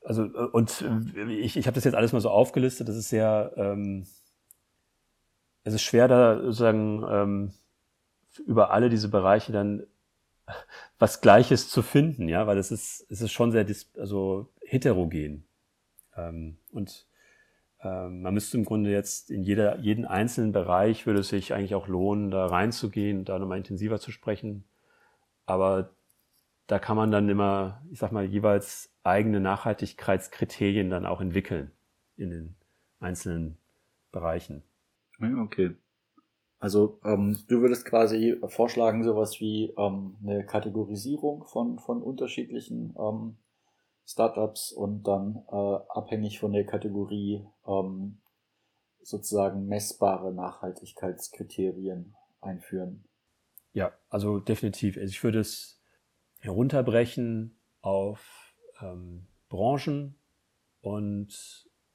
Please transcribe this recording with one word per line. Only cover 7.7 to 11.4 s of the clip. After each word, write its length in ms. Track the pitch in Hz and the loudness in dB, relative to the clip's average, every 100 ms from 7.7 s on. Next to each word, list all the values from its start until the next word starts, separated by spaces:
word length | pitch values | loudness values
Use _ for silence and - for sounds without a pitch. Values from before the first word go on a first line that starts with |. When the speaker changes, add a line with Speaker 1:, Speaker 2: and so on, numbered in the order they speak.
| _ _ _ _ _ _ - 302 | _ _ _ _ _ _ -14 0
Speaker 1:
über 240 | 110 95 | 6 6
alle 180 | 101 120 | 6 4
diese 200 | 113 107 | 2 2
Bereiche 420 | 101 95 107 - | 2 6 4 4
dann 340 | 110 101 104 - _ _ _ _ _ - - - - - _ | -2 -2 -2 -8 _ _ _ _ _ -18 -18 -18 -20 -20 _
was 220 | 113 - | 2 6
Gleiches 480 | - 104 | 10 12